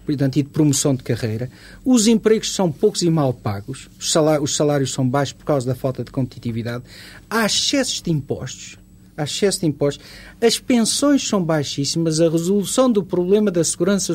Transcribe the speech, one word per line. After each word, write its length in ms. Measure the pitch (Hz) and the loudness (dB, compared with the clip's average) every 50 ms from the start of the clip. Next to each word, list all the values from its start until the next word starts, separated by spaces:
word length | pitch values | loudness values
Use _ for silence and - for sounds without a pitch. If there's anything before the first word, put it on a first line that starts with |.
| - | -6
portanto, 300 | - 151 131 143 135 127 | -6 -2 0 0 0 0
e 80 | 151 139 | 0 -2
de 60 | - | -2
promoção 440 | - 160 156 147 135 - - 151 135 | 0 2 2 2 2 2 2 0 0
de 80 | 127 | 0
carreira. 480 | - - 123 110 - 113 107 113 123 131 - - - - - - - | -2 -4 -4 -2 -2 -4 -4 -4 -6 -10 -12 -16 -20 -20 -20 -6 0
Os 220 | 262 254 240 196 233 | 2 4 4 6 4
empregos 460 | 226 214 - 214 220 214 - - - | 4 4 4 4 2 2 2 -2 -2
são 160 | - 190 170 | -2 0 -2
poucos 340 | 139 - - 214 - - 170 | 0 0 0 0 2 2 0
e 60 | 170 | 2
mal 240 | 160 160 143 131 127 | 2 2 2 0 0
pagos. 540 | - - 123 101 101 101 - 135 - - - - - | -2 -4 -6 -6 -6 -8 -12 -14 -14 -16 -20 -18 -10
Os 140 | - - | -6 0
salá-, 300 | - 170 151 151 156 147 | 2 2 4 4 2 2
os 120 | 147 - - | 0 -2 -2
salários 380 | - 156 147 147 143 135 131 | 0 0 0 2 0 0 -2
são 160 | - - 131 127 | -2 -2 0 0
baixos 240 | 127 143 143 135 | 0 0 -2 -2
por 140 | - - - | -4 -8 -4
causa 200 | - 151 139 120 | -2 -2 0 0
da 100 | 127 127 | -2 -4
falta 280 | 127 - 131 127 - 120 | -2 -4 -4 -4 -6 -8
de 80 | - | -6
competitividade. 720 | - 139 127 - - - - 120 113 117 107 117 117 127 127 - - - - - - - - - | -4 -4 -4 -4 -6 -8 -8 -6 -6 -6 -6 -6 -8 -10 -12 -14 -20 -20 -20 -20 -20 -20 -10 -4
Há 160 | - 226 220 | -2 0 0
excessos 560 | 196 - - - - - 277 247 - - - | 0 0 -2 -2 0 0 0 0 -2 -4 -6
de 100 | - 180 | -4 -2
impostos. 680 | 165 143 - - 117 - 135 135 - - - - - - - - - - - - - - | -2 -2 -2 -4 -6 -8 -8 -10 -12 -14 -16 -18 -20 -20 -20 -20 -20 -20 -20 -16 -10 -8
Há 80 | 151 | -6
excesso 340 | 143 - - 214 196 185 - | -6 -2 0 0 0 0 0
de 80 | - 156 | -2 -2
impostos. 360 | 139 - 143 143 139 - - - - - - - - - | 0 0 -2 -2 -2 -4 -10 -20 -20 -20 -20 -20 -4 -2
As 160 | 233 233 - - | -2 0 0 -2
pensões 720 | - - 262 240 220 - - - 277 285 285 269 - - | 0 0 2 2 2 2 0 0 2 2 2 2 2 0
são 160 | - 202 175 | 0 0 0
baixíssimas. 760 | 160 165 151 139 - - - 143 135 - 165 165 165 156 156 | 0 0 0 -2 -2 -4 -4 -4 -2 -2 0 0 0 2 2
A 100 | 170 165 | 2 2
resolução 600 | 156 165 170 180 202 202 190 - - 254 262 254 | 2 2 0 2 0 0 0 0 2 2 2 4
do 120 | 226 208 185 | 2 2 0
problema 480 | - - 175 180 180 196 214 214 208 | 0 -2 -2 2 2 2 2 2 2
da 120 | 170 170 160 | 2 0 0
segurança 420 | - - - - 185 202 190 - - 170 | 0 -2 0 0 0 0 0 0 -2 -4